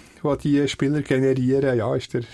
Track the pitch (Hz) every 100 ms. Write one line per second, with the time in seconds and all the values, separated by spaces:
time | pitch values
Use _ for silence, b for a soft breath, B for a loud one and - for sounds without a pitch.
0 | B B 151 135 147 143 143 - 135 151
1 | - 131 135 131 127 135 139 120 107 135
2 | - 123 120